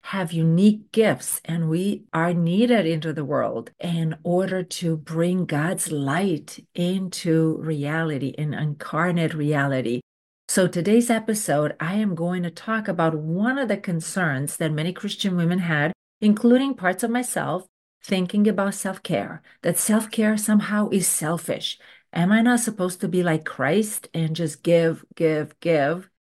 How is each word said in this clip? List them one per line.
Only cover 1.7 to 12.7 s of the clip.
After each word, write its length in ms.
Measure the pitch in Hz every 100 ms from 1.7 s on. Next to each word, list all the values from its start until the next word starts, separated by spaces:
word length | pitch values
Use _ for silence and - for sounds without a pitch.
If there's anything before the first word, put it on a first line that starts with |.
| 160 196 208 -
are 200 | 165 170
needed 520 | 175 165 185 240 233 160
into 260 | 165 160
the 140 | 151 143
world 460 | 139 110 117 120 _
in 400 | 180 165 160 160
order 400 | 175 180 185 185
to 320 | 180 - 170 160
bring 500 | 147 165 170 185 170
God's 460 | 147 160 175 -
light 760 | 151 139 156 196 151 - - -
into 840 | - 175 190 185 - 175 160 160 -
reality, 720 | 156 151 143 160 165 143 131
in 240 | - 151
incarnate 800 | 101 151 143 - 156 175 170 160
reality. 680 | 156 147 147 139 131 117 123 - _ _ _ -
So 180 | - 180
today's 440 | 175 165 226 240
episode, 680 | 226 220 214 - 147 151 -
I 180 | 160 202
am 200 | 214 165
going 280 | 170 180
to 60 | 175
talk 380 | 170 -